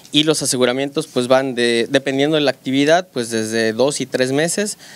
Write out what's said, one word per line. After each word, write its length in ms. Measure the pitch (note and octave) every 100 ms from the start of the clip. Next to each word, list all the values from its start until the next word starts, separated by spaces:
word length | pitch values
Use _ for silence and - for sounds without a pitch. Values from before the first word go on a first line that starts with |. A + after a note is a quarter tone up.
| -
y 100 | D3
los 180 | D3+ D3
aseguramientos, 640 | C#3 B2 B2 B2+ C#3 D3+ D3+
pues, 200 | B2+ B2
van 260 | C3 C3+
de, 340 | A#2+ A#2+ A#2 A2+
dependiendo 460 | C#3 C#3 C3+ C#3+ D#3
de 60 |
la 100 | C#3
actividad, 580 | - C3 C3+ C#3+ E3+ F3+
pues, 180 | C3 A#2
desde 440 | A2+ A2 A2+ A2+
dos 260 | A2 C3+ D3
y 60 | B2
tres 260 | - B2+
meses 460 | C#3 E3+ - G#3 - -